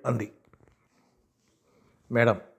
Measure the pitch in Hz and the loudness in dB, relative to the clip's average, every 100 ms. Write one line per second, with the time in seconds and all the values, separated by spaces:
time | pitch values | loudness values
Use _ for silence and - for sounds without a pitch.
0 | 127 113 104 - _ _ _ _ _ _ | -4 -4 -6 -14 _ _ _ _ _ _
1 | _ _ _ _ _ _ _ _ _ _ | _ _ _ _ _ _ _ _ _ _
2 | - 120 117 95 - | -4 2 2 0 -4